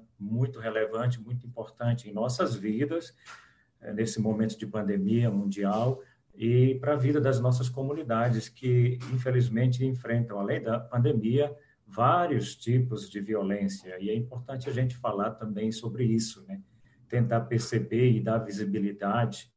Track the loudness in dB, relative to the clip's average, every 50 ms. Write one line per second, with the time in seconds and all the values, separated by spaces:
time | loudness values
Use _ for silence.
0 | -12 _ _ -10 -6 -2 0 0 0 -2 -2 -6 -6 -2 0 0 0 0 -2 -2
1 | 0 0 -2 -2 -4 -6 -8 -8 -8 -10 -12 -12 -12 -12 -8 -4 0 0 0 0
2 | -4 -8 -4 -4 -2 -2 0 0 0 0 -2 -2 -2 -2 0 0 0 0 -2 -4
3 | -6 -8 _ _ -20 -20 -20 -20 -20 _ _ _ _ _ _ _ -12 -8 -2 -2
4 | -2 -2 0 -2 0 0 2 0 0 -2 -2 -6 -10 -6 -4 -4 -2 -2 0 0
5 | 2 2 2 4 2 2 2 0 -2 -2 -2 -2 0 0 2 2 0 0 -2 -4
6 | -8 _ _ _ _ _ -10 -4 0 4 6 6 6 6 4 2 0 0 0 2
7 | 2 2 2 2 2 2 2 2 2 2 2 2 0 -2 -4 -4 -4 -4 -4 -4
8 | -2 0 0 2 2 2 0 0 -2 -6 _ -4 0 2 4 6 6 4 2 -2
9 | -4 -4 -2 -2 0 2 2 2 2 2 2 2 2 2 2 2 0 0 -2 -2
10 | -2 -2 0 0 0 -2 -2 -4 -2 -2 -2 -2 0 -2 -2 -2 -2 -2 0 2
11 | 4 4 4 2 2 2 2 2 2 0 -2 -10 _ _ _ _ _ -8 0 2
12 | 4 6 6 4 4 2 2 0 -2 -4 -8 -8 -2 2 2 2 2 2 -2 -6
13 | -8 -8 -8 -8 -4 -2 -2 -2 0 0 0 0 -2 -2 -4 -6 -12 -12 -12 -6
14 | -4 -2 -2 -2 -2 -4 -8 -12 -10 -8 -8 -6 -6 -4 0 0 0 0 0 -2
15 | -4 -2 0 0 -2 -2 -4 -6 -8 -6 -4 -2 -2 -2 -4 -4 -6 -6 -2 0
16 | 2 2 2 2 0 -2 -8 -14 -14 -12 -12 -12 -14 _ _ _ _ -20 _ _
17 | -10 -2 0 0 2 2 2 0 0 0 -2 -2 -2 0 -2 -2 -2 0 2 4
18 | 6 6 4 4 2 0 0 -2 -2 -4 -6 -4 -4 -2 -2 -2 -2 -2 -4 -2
19 | -2 0 0 0 0 -2 -4 -8 -14 _ _